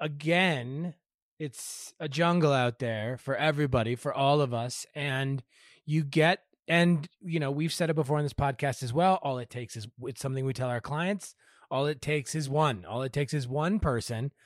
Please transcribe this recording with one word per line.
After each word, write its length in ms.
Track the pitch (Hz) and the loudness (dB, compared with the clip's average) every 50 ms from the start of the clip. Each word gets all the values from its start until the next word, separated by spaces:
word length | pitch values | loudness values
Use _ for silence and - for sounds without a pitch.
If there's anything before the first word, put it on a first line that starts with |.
again, 960 | 156 156 147 143 151 156 170 180 190 180 156 131 120 127 135 147 170 180 151 _ _ _ _ _ _ _ _ - | -6 -6 -6 -4 0 2 4 4 4 4 2 0 -2 -4 -6 -6 -6 -6 -8 _ _ _ _ _ _ _ _ -10
it's 540 | 156 143 - - - - - - - - - - | -10 -10 -8 -10 -14 -14 -12 -14 -14 -16 -14 -8
a 100 | 160 151 | -8 -6
jungle 420 | 131 151 170 170 175 175 156 147 | 0 2 2 4 4 6 6 4
out 280 | 139 131 123 123 120 - | 4 4 2 2 0 -2
there 380 | 127 117 113 107 107 117 127 - | -4 -4 -2 -2 -2 -4 -6 -6
for 180 | - 135 131 | -4 -4 -2
everybody, 600 | - 147 156 147 143 151 139 127 123 110 117 123 | 0 2 2 2 2 0 2 2 2 2 2 -2
for 160 | 120 - 143 | -2 -4 -4
all 300 | - 131 139 139 143 151 | 0 2 4 4 6 4
of 120 | 143 123 120 | 4 2 0
us. 340 | 113 117 123 - - - _ - | -2 -4 -4 -6 -8 -12 _ -8
And 480 | 151 143 143 135 131 135 139 135 131 - _ _ _ - - - _ - | -6 -4 -4 -2 -2 -2 -2 -2 -4 -6 _ _ _ -20 -20 -20 _ -6
you 180 | 151 151 160 151 | -2 0 0 0
get, 360 | 139 139 160 151 165 190 - _ _ _ _ _ - | 2 2 4 4 4 4 2 _ _ _ _ _ 2
and, 400 | 165 170 170 175 175 151 147 - _ _ | 4 6 6 6 4 2 0 -6 _ _
you 180 | - 180 160 165 | -10 -4 -2 -2
know, 120 | 147 135 | 0 0
we've 220 | 143 147 160 160 - | 0 0 -2 -2 0
said 160 | - 175 160 | 0 0 0
it 40 | 160 | 2
before 220 | 160 143 127 151 147 | 0 2 2 2 0
on 60 | 147 | 0
this 100 | 139 - | 0 0
podcast 480 | - 143 139 127 - 147 139 123 - | 0 0 0 0 0 -2 -2 -2 -2
as 100 | 131 120 | -4 -2
well. 280 | 117 156 175 190 190 - | 0 2 4 4 4 4
All 160 | - 143 131 127 | 2 -2 -4 -4
it 140 | 120 - | -6 -8
takes 260 | - 123 120 - - 117 | -8 -10 -10 -8 -10 -10
is, 100 | 104 113 _ - | -12 -12 _ -12
it's 180 | 123 127 117 - | -10 -10 -10 -6
something 260 | - 135 131 131 131 | -6 -4 -2 -2 -2
we 80 | 135 131 | -2 -2
tell 160 | - 127 127 | -2 -2 -2
our 120 | 123 117 | -2 -4
clients. 540 | - - 143 151 170 190 208 190 - - - _ _ _ _ _ - - | -4 -4 -4 -2 -2 -2 -2 -4 -6 -14 -18 _ _ _ _ _ -12 -4
All 160 | 135 131 143 | -2 0 0
it 160 | 147 151 135 | 0 -2 -2
takes 320 | - 147 151 151 131 - - | -2 -2 0 0 -2 -2 -4
is 160 | 160 147 135 | -4 -4 0
one. 360 | 135 151 156 147 120 95 87 | 2 2 2 2 2 -2 -6
All 180 | 82 107 123 131 | -6 -6 -4 -4
it 100 | 131 - | -2 -2
takes 220 | 143 147 - 156 | -2 -2 0 -2
is 120 | 147 127 120 | -4 -4 -2
one 320 | 131 147 156 175 208 208 | -4 -2 0 0 0 0
person 520 | - 156 127 113 - - 117 110 131 143 - _ _ | 0 0 0 0 -2 -4 -4 -4 -4 -6 -6 _ _